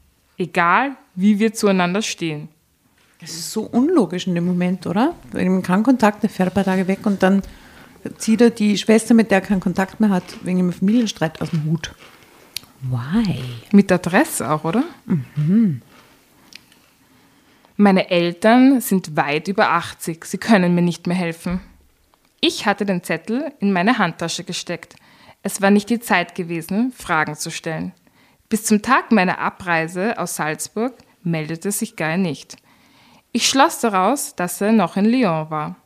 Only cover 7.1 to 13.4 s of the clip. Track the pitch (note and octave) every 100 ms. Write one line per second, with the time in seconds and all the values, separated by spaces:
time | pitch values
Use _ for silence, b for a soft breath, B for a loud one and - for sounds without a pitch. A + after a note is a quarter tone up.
7.1 | F#3+ F#3+ G3 - B B B B B -
8.1 | - - A3 A#3+ A#3 G#3 G3 - A3 -
9.1 | A3+ G#3+ F#3+ F#3+ F#3+ F#3 E3+ F#3+ - G#3+
10.1 | F3+ - - F#3 F#3 F3+ - F#3+ A#3+ G#3+
11.1 | - D#3+ - D#3+ D#3+ D#3 D#3+ - - B
12.1 | B B B B B B - C3 B2 C3
13.1 | A3 G3+ B2